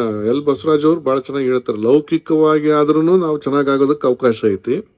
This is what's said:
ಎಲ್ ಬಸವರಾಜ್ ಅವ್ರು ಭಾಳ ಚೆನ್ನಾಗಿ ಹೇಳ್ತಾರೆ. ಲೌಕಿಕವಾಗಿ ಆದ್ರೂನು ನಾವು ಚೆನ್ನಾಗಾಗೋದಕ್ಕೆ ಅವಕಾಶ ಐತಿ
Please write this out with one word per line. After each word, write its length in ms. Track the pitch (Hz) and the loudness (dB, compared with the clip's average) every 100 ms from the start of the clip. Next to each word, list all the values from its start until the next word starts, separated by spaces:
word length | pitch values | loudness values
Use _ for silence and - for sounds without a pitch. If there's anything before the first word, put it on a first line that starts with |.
| 117 104 107 | -4 -4 -2
ಎಲ್ 180 | 139 | -2
ಬಸವರಾಜ್ 420 | 147 135 156 151 151 | -2 -2 0 2 2
ಅವ್ರು 160 | 165 | 0
ಭಾಳ 180 | 139 135 | 0 -4
ಚೆನ್ನಾಗಿ 280 | 131 139 127 | -4 -4 -2
ಹೇಳ್ತಾರೆ. 300 | 127 127 107 | -2 -2 -2
ಲೌಕಿಕವಾಗಿ 920 | 113 147 147 160 - 156 156 156 151 | 2 2 2 -4 -2 0 2 2 2
ಆದ್ರೂನು 480 | 151 147 156 160 185 | 2 2 2 2 2
ನಾವು 200 | 165 151 | 0 -4
ಚೆನ್ನಾಗಾಗೋದಕ್ಕೆ 680 | 143 143 139 135 139 147 131 | -2 -2 0 0 0 0 -2
ಅವಕಾಶ 380 | 120 127 113 110 | 0 0 0 -2
ಐತಿ 360 | 95 - 156 - | -2 -4 -6 -6